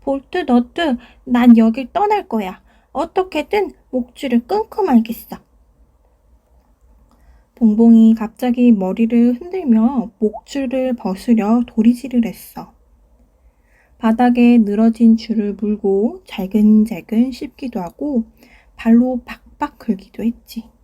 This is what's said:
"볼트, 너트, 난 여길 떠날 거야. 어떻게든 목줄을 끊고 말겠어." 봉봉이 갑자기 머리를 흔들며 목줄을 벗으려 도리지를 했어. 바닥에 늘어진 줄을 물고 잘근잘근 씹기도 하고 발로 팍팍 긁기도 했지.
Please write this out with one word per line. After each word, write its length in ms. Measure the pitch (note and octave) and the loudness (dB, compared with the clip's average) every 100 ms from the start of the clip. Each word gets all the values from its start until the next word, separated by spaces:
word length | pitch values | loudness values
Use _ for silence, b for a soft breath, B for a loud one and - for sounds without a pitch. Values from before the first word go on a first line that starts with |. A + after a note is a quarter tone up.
"볼트, 460 | - C#4 _ F4+ D#4+ | -6 -8 _ -8 0
너트, 500 | A#3+ A#3+ - E4+ B3 B B | 0 0 -6 -4 -4 B B
난 340 | - B3 A#3+ A#3 | -4 2 6 8
여길 340 | A3+ A3+ B3+ | 6 0 -6
떠날 340 | - G#4 G#4 - | -4 -2 -2 -4
거야. 360 | A3+ F#3 G3 _ _ _ | -8 -8 -12 _ _ _
어떻게든 800 | - E4 - F#4 D#4 D4 G#4 F#4 - _ | -8 -6 -4 -4 -6 -4 -4 -4 -8 _
목줄을 560 | B3+ A#3+ _ C#4 A#3+ - | -8 -8 _ -2 -2 -2
끊고 360 | G4+ A4 - | -4 -4 -4
말겠어." 540 | G4 B3 A3+ A#3 - - _ _ _ _ _ _ _ _ _ _ _ _ _ _ _ _ _ _ _ _ _ _ | 2 2 0 -10 -14 -20 _ _ _ _ _ _ _ _ _ _ _ _ _ _ _ _ _ _ _ _ _ _
봉봉이 540 | A3+ G#3+ A3+ A3+ A3+ | 0 4 6 6 6
갑자기 580 | A3 G#3+ _ B3 B3 B3 | 4 -2 _ -4 0 2
머리를 640 | G#3+ F#3 F#3+ A3+ A#3+ A#3+ | 2 -2 -2 -2 2 0
흔들며 760 | B3 F4 F#4+ D#4+ A3 A3+ C#4 A#3 _ | 0 -8 -10 -2 0 0 -2 -8 _
목줄을 760 | G#3+ - _ C#4 C4+ C4 B3+ | -6 -6 _ -8 -6 -4 -4
벗으려 680 | A#3+ G#3 F#3+ - A3+ G3+ A#3 A#3+ | -6 -6 -8 -2 0 2 0 -2
도리지를 580 | - A3 B3 C4+ B3 | 0 0 0 -4 -4
했어. 480 | A3+ - - - E3+ _ _ _ _ _ _ _ _ _ _ _ _ _ | -4 -6 -18 -18 -20 _ _ _ _ _ _ _ _ _ _ _ _ _
바닥에 580 | A3+ A3+ B3 B3 A#3+ A#3+ | -2 0 0 4 4 4
늘어진 600 | G#3 G#3 A3+ A3+ A#3 A3+ | 2 2 0 2 4 2
줄을 340 | - A3+ G#3 G3 | 0 -4 -4 -4
물고 600 | G#3 G#3 G3+ G3 A3+ F#4 | -4 -4 -2 0 -2 -6
잘근잘근 1080 | _ - F#3+ G#3+ G#3+ G#3+ G#3+ A3 - A3 B3+ | _ -12 -4 2 4 4 2 -4 -6 -2 -2
씹기도 500 | B3 C#4+ _ C4+ G#3+ | -2 -14 _ -12 -10
하고 420 | F3 - D4 C4 A3+ b b b b _ | -10 -10 -6 -6 -8 b b b b _
발로 440 | A#3 A#3 B3 B3+ - | 2 4 4 -4 -10
팍팍 520 | - _ _ D4 _ | -20 _ _ -12 _
긁기도 460 | - F#3+ - - | -8 -8 -8 -8
했지. 460 | A3 A#3 _ - - _ | -8 -8 _ -18 -18 _